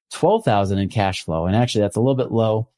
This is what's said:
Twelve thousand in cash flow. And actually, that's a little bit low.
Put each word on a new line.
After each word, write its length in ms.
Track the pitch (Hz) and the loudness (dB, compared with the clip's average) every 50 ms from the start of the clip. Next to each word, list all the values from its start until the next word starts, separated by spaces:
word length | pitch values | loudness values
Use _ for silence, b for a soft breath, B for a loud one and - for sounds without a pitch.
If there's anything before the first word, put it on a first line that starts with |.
| _ - | _ -18
Twelve 340 | - - - 165 208 226 220 | -6 -2 0 2 2 2 2
thousand 340 | - 110 101 101 95 98 98 | 2 2 2 2 0 0 0
in 100 | 98 92 | -2 -2
cash 340 | - 110 98 95 95 - - | 0 0 0 0 -2 -4 -6
flow. 220 | - 80 80 80 | -4 -4 -2 0
And 100 | 90 95 | 0 2
actually, 260 | 113 123 120 - 113 | 2 2 2 2 0
that's 140 | 104 101 - | 0 0 0
a 40 | - | 0
little 160 | 113 135 139 | 0 0 0
bit 160 | 127 123 113 | 0 -2 -2
low. 380 | 110 113 110 110 110 110 113 - _ | 0 0 0 0 0 -2 -4 -6 _